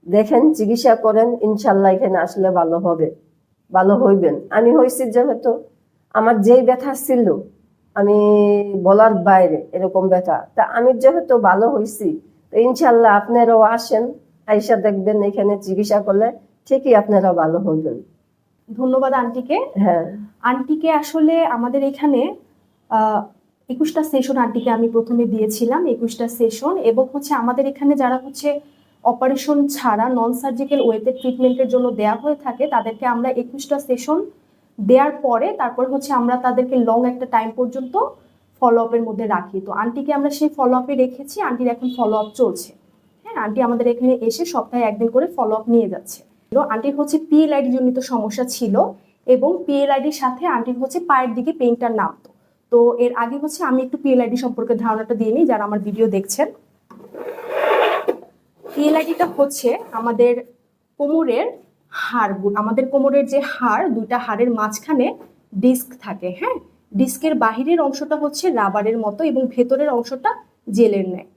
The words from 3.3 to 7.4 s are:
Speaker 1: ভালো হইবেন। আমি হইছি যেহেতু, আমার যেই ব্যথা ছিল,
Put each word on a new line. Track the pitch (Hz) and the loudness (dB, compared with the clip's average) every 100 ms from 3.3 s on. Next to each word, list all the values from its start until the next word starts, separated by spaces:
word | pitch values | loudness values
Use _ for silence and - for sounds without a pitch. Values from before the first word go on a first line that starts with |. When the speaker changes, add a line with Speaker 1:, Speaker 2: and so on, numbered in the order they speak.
| _ _ _ _ | _ _ _ _
Speaker 1:
ভালো | 180 190 202 | 2 4 4
হইবেন। | 240 196 175 - - | 4 4 2 -2 -2
আমি | 214 233 294 | 2 4 6
হইছি | 254 - 254 | 4 0 -2
যেহেতু, | 233 247 226 254 226 - _ _ _ _ | 0 0 0 -2 -4 -8 _ _ _ _
আমার | 214 220 226 | 0 2 4
যেই | 202 254 | 6 6
ব্যথা | 240 254 277 | 6 2 -2
ছিল, | 269 - 254 208 160 | -6 0 2 2 0